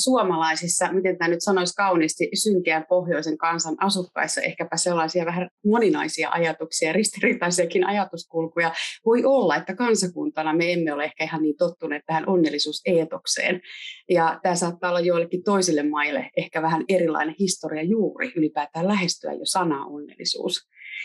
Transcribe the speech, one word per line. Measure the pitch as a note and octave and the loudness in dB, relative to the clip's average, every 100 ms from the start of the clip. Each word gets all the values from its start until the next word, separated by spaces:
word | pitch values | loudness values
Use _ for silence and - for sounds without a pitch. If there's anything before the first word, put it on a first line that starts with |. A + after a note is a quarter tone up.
suomalaisissa, | C4 B3+ G3 D#3+ D#3+ D#3 F3 - F3 | 2 2 2 2 0 0 -2 0 0
miten | F#3 F#3 F3 | 2 0 0
tää | E3 | 0
nyt | E3+ | 0
sanoisi | G#3 F#3+ F3 - | 2 2 2 0
kauniisti, | G3 F3 D#3+ - D#3+ | 2 2 2 0 -2
synkeän | F#3+ A3 F#3 E3+ D#3 D#3+ | 0 2 2 2 -2 2
pohjoisen | F3+ F3 D3+ D#3+ D#3 | 0 2 -2 -2 -2
kansan | E3 E3 D#3+ D#3 | -2 -2 -4 0
asukkaissa | G3 F#3+ F3+ - D#3 - | 0 0 -4 -4 -4 -2
ehkäpä | - - E3+ E3 | -4 -6 -6 -2
sellaisia | F3+ E3+ D#3+ F3 E3+ | 0 0 0 0 -2
vähän | E3+ F3+ _ G#3 | -4 -6 _ 2
moninaisia | A3+ G#3 D3+ D#3 D#3+ D3+ | 4 4 2 -2 -4 -2
ajatuksia, | E3+ E3 D#3 D#3+ - D#3+ | 0 0 -2 -6 -2 0
ristiriitaisiakin | E3+ G#3+ - F#3+ - F3 F3 E3+ F#3 F#3+ | 2 0 0 -2 0 0 0 0 2 2
ajatuskulkuja. | G3+ F#3+ E3+ - E3 E3 E3+ E3 - - - A3 | 0 -2 -8 -8 -6 -4 -2 -2 -2 -8 -2 2
Voi | A#3 C4 | 4 6
olla, | C4+ F#3 D3 | 4 4 2
että | E3 F#3 | -2 -2
kansakuntana | B3 G#3+ F3+ D#3 D3+ D#3 D#3 | 2 2 0 -2 -4 -2 0
me | D#3+ E3+ | 2 2
emme | F3 D#3+ | 2 0
ole | D3 | -2
ehkä | D3+ - | -6 -6
ihan | D#3 D#3 | -6 -2
niin | D#3 D3 | -2 0
tottuneet | F3 F3 D#3+ D3 - | -2 -2 -8 -6 -2
tähän | D#3+ F#3+ | -2 2
onnellisuuseetokseen. | F#3 D#3 D3 D3 D3+ G3 E3+ D#3+ - - - - F3+ - - - - - | 4 2 0 -4 -4 0 2 0 -6 -4 -2 0 -2 -6 -16 -16 -18 0
Ja | F3 E3 - | 2 2 2
tää | F#3+ F3 | 0 0
saattaa | E3+ E3+ F3+ | -2 -2 0
olla | F3 | 2
joillekin | F3 E3+ E3+ F3+ | 2 2 0 -2
toisille | F3+ G3 F3+ D3+ | 2 2 2 2
maille | D3 D3+ D3 C#3+ - - | 0 0 -2 -2 -4 -6
ehkä | F3 E3 | -4 -2
vähän | D#3+ E3 - | 0 0 2
erilainen | F#3 E3 D3+ D3+ - | 2 2 0 -2 0
historia | F#3+ - - D#3 | -2 -2 -6 -4
juuri | E3 A3 E3 - - E3+ | 0 0 0 -2 -6 0
ylipäätään | D3+ D3+ D3 D#3+ F#3 | 0 0 -4 -2 0
lähestyä | G#3 F3 - D#3 | 0 0 -4 -8
jo | D3 - | -6 -4
sanaa | F#3+ F3 C#3 - | 0 0 -2 -6
onnellisuus. | D3 D3 - - - F#3 F#3 - _ - - | -12 -14 -8 -6 -4 -4 -6 -10 _ -16 -14